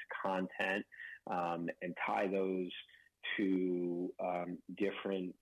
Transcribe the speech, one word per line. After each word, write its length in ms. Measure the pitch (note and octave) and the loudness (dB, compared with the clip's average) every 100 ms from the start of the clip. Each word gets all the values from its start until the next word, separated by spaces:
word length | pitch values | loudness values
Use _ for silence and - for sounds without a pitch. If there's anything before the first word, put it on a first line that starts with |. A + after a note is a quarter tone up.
| - - | -8 -4
content, 640 | G2 F#2 F#2 - F#2+ G2+ - - - - - | 0 0 0 -2 0 0 -2 -10 -14 -12 -4
um, 380 | F2+ F2 E2+ E2+ - | 0 0 0 -2 -4
and 160 | F2+ F2 - | -6 -4 0
tie 200 | G#2+ G2 | 2 4
those 420 | G2 F#2+ F#2 F2+ - - - - _ - - | 4 2 2 0 -6 -12 -20 -20 _ -4 2
to, 720 | G2 F#2 F#2 F2 F2 F2 F2+ - | 4 4 4 2 2 0 -2 -2
um, 360 | F#2 F2 F2 F2 - F2+ | -2 0 -2 -6 -8 0
different, 580 | G2 - G2 F#2+ F2+ - | 0 0 -2 0 -2 -8